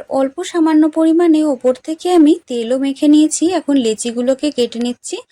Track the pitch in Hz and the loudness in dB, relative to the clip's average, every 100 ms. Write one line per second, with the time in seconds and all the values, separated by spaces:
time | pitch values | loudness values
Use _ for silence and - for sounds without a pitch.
0 | - 269 269 269 370 349 320 311 311 320 | -6 -2 -2 -4 -6 -2 2 2 2 2
1 | 320 330 349 311 302 247 247 254 - 320 | 0 2 2 2 0 -2 -2 -2 -6 -8
2 | 359 359 294 339 - 240 226 262 277 269 | 0 4 4 2 -2 -8 -4 -2 -4 0
3 | 302 302 311 - 320 349 285 285 226 214 | 2 4 2 0 -2 -2 -2 0 0 -4
4 | 240 233 247 262 302 277 240 233 240 247 | -6 -4 -2 -2 -4 -2 -4 -4 -8 -8
5 | - 392 - | -10 -14 -14